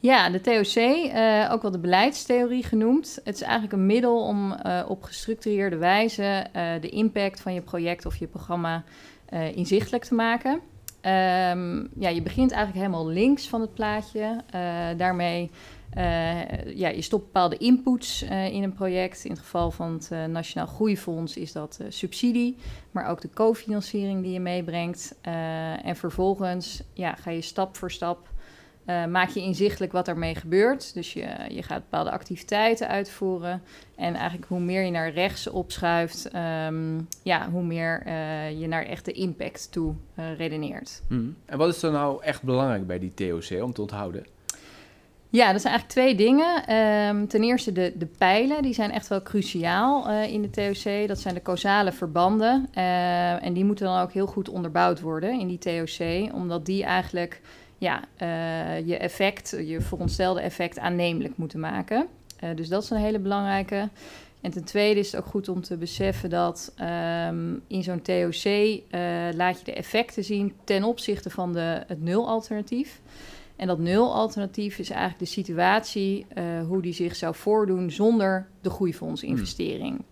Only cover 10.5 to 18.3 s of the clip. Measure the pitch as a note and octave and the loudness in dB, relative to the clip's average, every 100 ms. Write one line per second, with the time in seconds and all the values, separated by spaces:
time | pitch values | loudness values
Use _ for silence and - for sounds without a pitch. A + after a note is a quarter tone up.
10.5 | D4+ - - - - F#3+ F#3+ F#3 F3+ F#3 | -2 -4 -20 -20 -6 2 4 4 4 2
11.5 | F3+ F3+ F3 - - F#3 E3+ E3 - B3+ | 0 -2 -4 -6 -2 0 0 -2 2 2
12.5 | A#3 G#3 F#3 G3 F3 D#3+ E3 A#3 C#4 - | 4 -2 0 -2 -2 -2 2 4 4 2
13.5 | A#3 A3 - G#3+ G#3 G#3 A3 G#3+ A3+ - | -4 -4 -2 -2 -2 -4 -4 -2 -4 -6
14.5 | F#3 F3 E3+ E3+ E3+ F3+ F3+ F3 E3+ F3 | -4 -4 -2 -4 0 2 2 0 0 -4
15.5 | - - - - - F3+ E3 E3 E3+ - | -8 -20 -20 -10 -2 0 2 0 -2 -4
16.5 | - - - F3 - D#3+ G#3 - F#3 F3 | -6 -6 -2 -2 0 -2 -2 0 2 4
17.5 | - A#3+ B3+ B3+ B3 - - - | 4 6 6 6 0 0 -6 -4